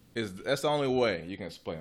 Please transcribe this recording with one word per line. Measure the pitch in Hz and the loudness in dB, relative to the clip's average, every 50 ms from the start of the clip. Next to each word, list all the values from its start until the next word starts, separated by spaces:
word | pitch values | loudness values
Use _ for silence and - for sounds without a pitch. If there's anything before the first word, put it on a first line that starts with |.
| - - - | -20 -8 -4
Is, | 117 113 101 92 | -4 -4 -4 -6
that's | 95 - - 139 143 | -6 -2 0 0 2
the | - 151 | 2 2
only | 147 147 139 131 | 2 2 2 2
way | 127 127 123 113 95 82 80 87 | 4 4 4 4 2 0 -4 -6
you | 95 | -8
can | 98 104 | -8 -8
explain | 85 82 - - 101 87 80 | -10 -10 -10 -8 -8 -8 -8